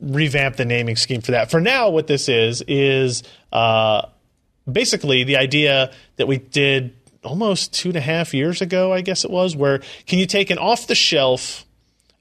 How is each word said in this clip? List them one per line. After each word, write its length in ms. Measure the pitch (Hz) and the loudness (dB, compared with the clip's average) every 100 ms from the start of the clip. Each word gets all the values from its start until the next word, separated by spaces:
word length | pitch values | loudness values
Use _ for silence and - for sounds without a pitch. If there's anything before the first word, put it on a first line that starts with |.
revamp 560 | 147 139 156 143 139 - | -6 -2 0 0 -2 -2
the 80 | |
naming 320 | 120 120 117 113 | -2 -2 -2 -2
scheme 240 | - 123 | -2 -4
for 100 | 110 | -2
that. 180 | 120 107 | 0 2
For 100 | 165 | 0
now, 300 | 185 262 226 | 2 2 2
what 160 | 160 156 | 0 0
this 200 | 139 - | -2 0
is, 340 | 117 113 120 - | 2 2 0 -2
is, 560 | 139 139 135 131 120 - - - | 0 2 2 0 -2 -10 -20 -6
uh, 540 | 113 113 110 110 107 - _ _ _ _ _ - | 0 2 4 2 0 -2 _ _ _ _ _ -6
basically 520 | 131 247 208 147 131 | -2 0 -2 2 2
the 120 | 127 139 | 4 2
idea 560 | 131 147 147 139 131 - - - | 2 2 2 2 0 -4 -14 -4
that 100 | 120 | -2
we 120 | 135 | -2
did 560 | - 151 139 135 127 - _ _ | -2 0 2 0 -2 -12 _ _
almost 500 | - 156 220 190 - | -8 -4 -2 -2 -4
two 160 | - 180 | -6 -4
and 80 | 175 | -4
a 40 | |
half 340 | 139 165 170 | -2 -2 -2
years 260 | 139 147 180 | -2 -2 -2
ago, 300 | 180 185 185 | -2 0 0
I 80 | 185 | 0
guess 240 | 185 180 | -2 -4
it 60 | - | -2
was, 240 | 180 185 | 0 -2
where 260 | 156 139 139 - - - | 0 0 0 -4 -16 -2
can 120 | 180 | 0
you 80 | 185 | 2
take 240 | 202 196 | 0 0
an 80 | 180 | 0
off-the-shelf 1080 | 185 233 - 226 - 151 135 127 - - - _ _ _ _ _ | 0 0 0 0 2 2 2 2 -2 -12 -18 _ _ _ _ _